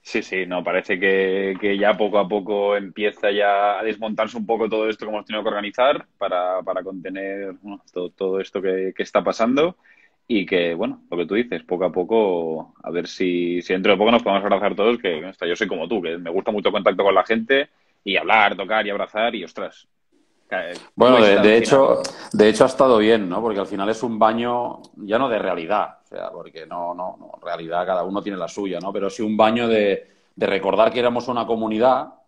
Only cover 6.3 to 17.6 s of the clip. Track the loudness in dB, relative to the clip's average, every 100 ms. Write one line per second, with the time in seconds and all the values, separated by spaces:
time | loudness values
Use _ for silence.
6.3 | -2 -2 -4 -4 -6 -8 -12 -12 -10 -8
7.3 | -8 -10 -14 -18 -18 _ -10 -10 _ -4
8.3 | -4 -4 -4 -2 -2 -4 -6 -2 0 0
9.3 | 0 0 2 0 -2 _ _ _ _ -4
10.3 | -2 0 0 0 -2 -6 -6 _ -6 -2
11.3 | -2 -2 -8 -6 -2 0 -2 0 2 2
12.3 | 0 -4 -6 -10 _ -8 -6 -6 -4 -2
13.3 | 0 0 -4 -2 0 2 4 4 4 2
14.3 | 0 0 0 0 0 0 0 -4 -4 -8
15.3 | -8 -6 -4 -4 -4 -4 -4 -4 -8 -4
16.3 | -4 -2 -2 0 2 0 2 4 4 2
17.3 | -2 2 0